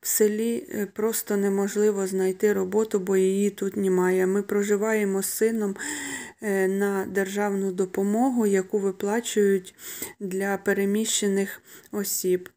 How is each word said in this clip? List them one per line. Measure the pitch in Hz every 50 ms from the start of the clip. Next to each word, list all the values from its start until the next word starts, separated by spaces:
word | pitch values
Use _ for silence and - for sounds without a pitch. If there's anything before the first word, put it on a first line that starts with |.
в | - -
селі, | - - 220 214 208 214 226 233 233 - - - -
е, | 214 202
просто | 196 - - 214 226 226 - - - 208 202
неможливо | 196 202 196 196 196 202 196 208 208 214 208 196 196 185
знайти | 190 190 190 190 185 185 - 214 208
роботу, | 196 190 185 190 214 220 220 - 208
бо | 185 190 196 190
її | 190 190 190 196 202 208
тут | 196 - - 196 190 208
немає. | 196 190 185 185 180 185 185 185 185 185
Ми | 190 202
проживаємо | 196 - 214 208 202 202 208 202 202 220 220 220 208 196 190 190
з | 196
сином, | - - - 220 220 226 226 214 202 196 - - - 302 294 - 285 277 - - - - _
е, | - 214 196 190 190 190
на | 190 196 202 202 196 190 190
державну | - 190 196 196 190 196 202 208 208 196 196 196 196
допомогу, | 185 185 196 185 - - 196 202 208 220 247 269 254 240 220
яку | 208 196 190 185 190 - 214
виплачують | 196 196 190 190 - 202 208 233 233 - - 214 208 196 196 190 185 - - _ - - - - - - - _
для | 202 190 180 190 190 202 196 190
переміщених | 196 208 196 196 202 196 202 214 226 220 - - - 202 196 196 196 196 - - _ - - - - -
осіб. | - 208 202 196 - - - 185 180 180 180 - _